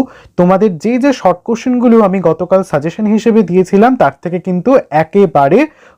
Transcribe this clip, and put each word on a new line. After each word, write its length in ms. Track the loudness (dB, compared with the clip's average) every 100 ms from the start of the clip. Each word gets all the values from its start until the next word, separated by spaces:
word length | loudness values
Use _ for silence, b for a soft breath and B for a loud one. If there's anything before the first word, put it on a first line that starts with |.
| 0 B B -2
তোমাদের 400 | 0 2 0 -2
যে 160 | -4 -2
যে 140 | -2
শর্ট 260 | 0 -2 -2
কোশ্চেনগুলো 520 | -4 -6 -4 0 2 2
আমি 180 | 2 0
গতকাল 440 | -2 -2 0 -2
সাজেশন 420 | 0 -4 -4 -4 -2
হিসেবে 380 | 0 0 0
দিয়েছিলাম, 520 | 2 0 0 2 2 2
তার 160 | -2 -4
থেকে 180 | -8 -8
কিন্তু 320 | -4 -4 0 0 0
একেবারে 680 | -4 -2 0 0 2 2 2 -2 b b